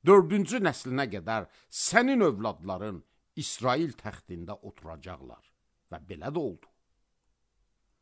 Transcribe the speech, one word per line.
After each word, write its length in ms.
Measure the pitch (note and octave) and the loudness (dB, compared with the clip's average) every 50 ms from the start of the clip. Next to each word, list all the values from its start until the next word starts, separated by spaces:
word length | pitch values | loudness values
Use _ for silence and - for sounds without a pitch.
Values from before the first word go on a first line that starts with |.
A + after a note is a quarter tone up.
| - | 8
"Dördüncü 520 | D#3 G3+ G3+ F3 D#3 G3 G3+ F#3+ - A3+ | 10 10 10 10 6 2 0 0 0 -2
nəslinə 480 | B3 G3 E3 C3 - - C3+ B2+ C3+ C#3 A2+ F#2 | 0 0 0 -2 -2 -8 -4 -2 -2 -2 -2 -6
qədər 320 | G2 D#2+ A2 A2+ A2 F2 - _ - _ _ | -8 -6 -4 -4 -4 -4 -8 _ -20 _ _
sənin 520 | - - - - - A3+ B3 C4 C#4 A#3+ | -8 -6 -4 2 2 2 4 4 4 4
övladların 800 | G3+ D#3 A#2 G2 A2 - - - D#2 G2 F#2 F2+ G#2 G#2+ F#2+ E2 - _ _ _ _ _ _ | 4 4 2 0 -4 -6 -6 -6 -8 -8 -8 -6 -6 -8 -10 -12 -16 _ _ _ _ _ _
İsrail 560 | D#3 D3+ - - - A2+ B2+ B2 D3 E3+ D3 | -10 -8 -8 -8 -4 -2 0 0 0 -2 -4
təxtində 680 | A2+ - - G#2+ G2+ - _ - F2+ E2+ E2+ E2 G#2 - | -6 -10 -12 -14 -14 -14 _ -14 -12 -12 -10 -12 -14 -14
oturacaqlar." 800 | - G2+ - - - E2 E2 D2+ C#2 F#2 F2 C#2 C2+ A#1+ A#1 - _ _ _ _ _ _ _ _ _ _ | -16 -20 -20 -16 -16 -16 -16 -14 -14 -16 -16 -14 -16 -20 -20 -20 _ _ _ _ _ _ _ _ _ _
Və 80 | F2 E2+ D2 F#2 | -16 -16 -14 -14
belə 200 | F#2+ D2+ E2+ C3+ D3 | -14 -10 -10 -8 -6
də 40 | F3 | -6
oldu. 280 | D3+ A2+ E2+ - - _ _ _ _ _ _ _ _ _ _ _ _ _ _ _ _ _ _ _ _ _ _ _ _ _ _ _ | -6 -6 -8 -10 -20 _ _ _ _ _ _ _ _ _ _ _ _ _ _ _ _ _ _ _ _ _ _ _ _ _ _ _